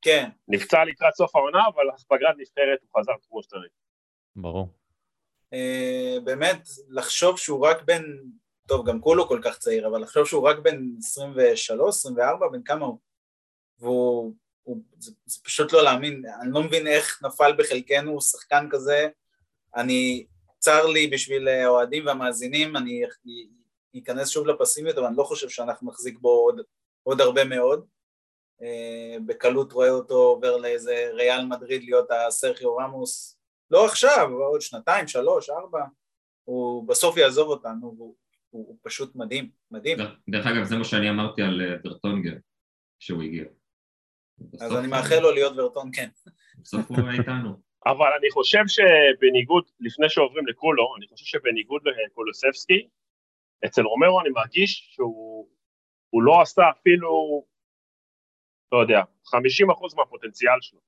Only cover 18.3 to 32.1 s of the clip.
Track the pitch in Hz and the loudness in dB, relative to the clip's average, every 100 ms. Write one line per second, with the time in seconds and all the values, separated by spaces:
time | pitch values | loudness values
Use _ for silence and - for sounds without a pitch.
18.3 | - - 143 147 143 135 147 151 - _ | -6 -2 -2 0 -4 0 0 -2 -6 _
19.3 | _ _ _ _ - 123 127 127 123 - | _ _ _ _ -6 -2 -2 -2 -4 -10
20.3 | _ _ - 160 151 160 156 147 135 135 | _ _ -2 4 4 4 2 0 -2 -4
21.3 | 135 135 131 123 123 123 151 147 135 123 | -2 0 2 4 4 2 -2 -4 -2 -4
22.3 | 117 123 147 156 143 123 120 120 - 120 | -6 -4 -4 -2 -4 -6 -6 -8 -10 -20
23.3 | 117 107 _ _ _ _ 127 123 127 135 | -18 -20 _ _ _ _ -14 -8 -6 -4
24.3 | 156 147 151 - 151 160 143 123 120 143 | -2 -2 0 0 -2 -4 -2 -2 -2 -4
25.3 | 151 127 - 120 113 123 120 123 117 123 | -4 -10 -8 -8 -8 -10 -12 -14 -2 2
26.3 | 120 117 113 - _ _ _ 127 131 127 | 4 4 2 -4 _ _ _ -2 2 2
27.3 | 127 131 127 127 156 - _ _ _ _ | 2 0 2 0 0 -6 _ _ _ _
28.3 | _ _ _ 117 117 117 117 117 117 110 | _ _ _ -14 -12 -12 -14 -14 -12 -8
29.3 | 113 123 131 135 127 127 127 127 127 123 | -2 0 0 -2 2 2 2 0 4 6
30.3 | 120 123 123 120 120 117 120 120 113 123 | 4 2 0 -2 -4 -4 -4 -4 0 0
31.3 | 127 127 123 123 131 120 123 123 | 0 -4 -8 -6 -8 0 0 2